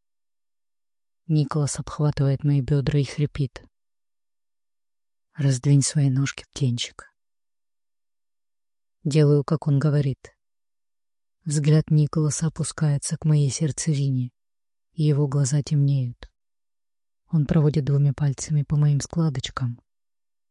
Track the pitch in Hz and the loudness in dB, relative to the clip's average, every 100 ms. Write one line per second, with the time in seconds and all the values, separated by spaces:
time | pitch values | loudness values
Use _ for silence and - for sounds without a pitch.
0 | _ _ _ _ _ _ _ _ _ _ | _ _ _ _ _ _ _ _ _ _
1 | _ _ - 151 143 151 143 - - - | _ _ -2 0 0 -2 -2 -4 -8 -2
2 | 147 - 139 135 143 143 123 147 131 147 | -2 0 0 0 0 0 0 -2 0 0
3 | 135 - 143 - 135 - - _ _ _ | -2 -2 -4 -2 -6 -8 -20 _ _ _
4 | _ _ _ _ _ _ _ _ _ _ | _ _ _ _ _ _ _ _ _ _
5 | _ _ _ - 139 127 143 143 - 156 | _ _ _ -2 0 0 4 4 4 0
6 | 139 131 139 - - - 131 120 - - | 2 0 -2 -6 -16 -4 -2 -2 -6 -12
7 | - _ _ _ _ _ _ _ _ _ | -20 _ _ _ _ _ _ _ _ _
8 | _ _ _ _ _ _ _ _ _ _ | _ _ _ _ _ _ _ _ _ _
9 | 151 151 147 147 - 156 156 139 151 147 | -2 2 4 4 2 -2 0 2 2 0
10 | 139 - - _ _ _ _ _ _ _ | 0 -6 -12 _ _ _ _ _ _ _
11 | _ _ _ _ 156 151 143 156 - 151 | _ _ _ _ -6 -2 2 2 4 2
12 | 147 165 151 - 160 - 147 - 151 139 | 2 0 -2 -2 -4 -4 -8 -2 0 0
13 | - 156 151 151 139 - 151 - - 139 | -4 -4 2 2 2 0 -4 -2 -2 0
14 | 139 127 123 - _ _ _ _ _ - | 0 -2 -4 -10 _ _ _ _ _ -2
15 | 151 143 143 143 127 147 - 147 143 139 | 0 2 0 0 0 -2 0 2 2 0
16 | 123 - - _ _ _ _ _ _ _ | -2 -8 -20 _ _ _ _ _ _ _
17 | _ _ _ 165 135 165 147 156 135 139 | _ _ _ -2 0 2 2 0 0 2
18 | 143 - 147 127 - 151 139 151 147 143 | 0 0 -4 -4 -2 -2 0 2 2 0
19 | - 170 160 127 - - 123 120 _ _ | -2 -2 -2 -2 -8 -6 -6 -6 _ _
20 | _ _ _ _ _ | _ _ _ _ _